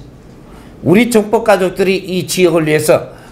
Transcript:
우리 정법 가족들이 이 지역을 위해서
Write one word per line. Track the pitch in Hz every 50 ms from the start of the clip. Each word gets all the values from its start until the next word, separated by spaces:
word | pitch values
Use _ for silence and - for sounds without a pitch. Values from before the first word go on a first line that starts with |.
| - - - - - - - - - - - - - - - -
우리 | - 131 175 214 240 233
정법 | 233 214 202 208 233 214 226
가족들이 | - 202 185 185 180 180 - 196 185 196
이 | 185 - 165 185 180 160
지역을 | - - 180 180 170 160 170 156
위해서 | 151 151 151 151 - 160 117 - - - - - -